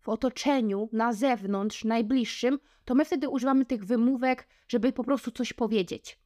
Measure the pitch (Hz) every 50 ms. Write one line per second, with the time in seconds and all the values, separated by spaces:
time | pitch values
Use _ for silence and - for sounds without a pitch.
0 | _ 226 214 226 - 254 247 - - - 285 269 233 208 196 196 214 220 226 220
1 | 226 240 233 202 254 269 247 208 196 196 196 196 202 214 - - - 214 226 233
2 | 233 208 262 262 226 - - - - 247 285 277 _ _ _ _ _ - 254 269
3 | 302 - 359 277 285 269 277 262 240 269 269 269 262 - 262 214 196 185 247 226
4 | 233 247 269 240 254 262 254 254 - _ _ _ _ - - 240 202 269 254 -
5 | 226 254 277 247 - 240 - - 240 - - - 247 214 220 208 180 - - -
6 | _ - - _ _